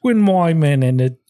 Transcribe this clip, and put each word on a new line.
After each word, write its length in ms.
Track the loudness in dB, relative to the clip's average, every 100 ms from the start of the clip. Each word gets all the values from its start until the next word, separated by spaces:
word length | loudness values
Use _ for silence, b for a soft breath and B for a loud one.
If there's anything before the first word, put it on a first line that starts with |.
When 200 | 0 0
my 320 | 2 0 0
men 280 | 0 0 0
in 180 | 0 0
it 180 | -2 -6